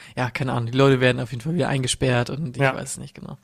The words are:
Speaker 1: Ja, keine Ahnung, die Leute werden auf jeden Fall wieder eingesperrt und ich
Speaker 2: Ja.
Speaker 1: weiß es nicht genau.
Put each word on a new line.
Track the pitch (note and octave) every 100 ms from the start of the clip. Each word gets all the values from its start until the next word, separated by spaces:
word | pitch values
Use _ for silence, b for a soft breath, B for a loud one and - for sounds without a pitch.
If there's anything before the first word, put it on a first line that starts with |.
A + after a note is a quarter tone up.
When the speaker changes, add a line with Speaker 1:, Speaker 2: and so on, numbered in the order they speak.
| B -
Speaker 1:
Ja, | B2
keine | - C3
Ahnung, | B2+ A#2
die | C3
Leute | C#3 C3
werden | B2+ B2+
auf | B2+
jeden | B2
Fall | D#3 F3
wieder | C3
eingesperrt | C#3 B2+ - C3 B2 A#2+
und | C3+ D#3 B2+
ich |
Speaker 2:
Ja. | C#3 -
Speaker 1:
weiß | C#3
es | -
nicht | C#3 -
genau. | - -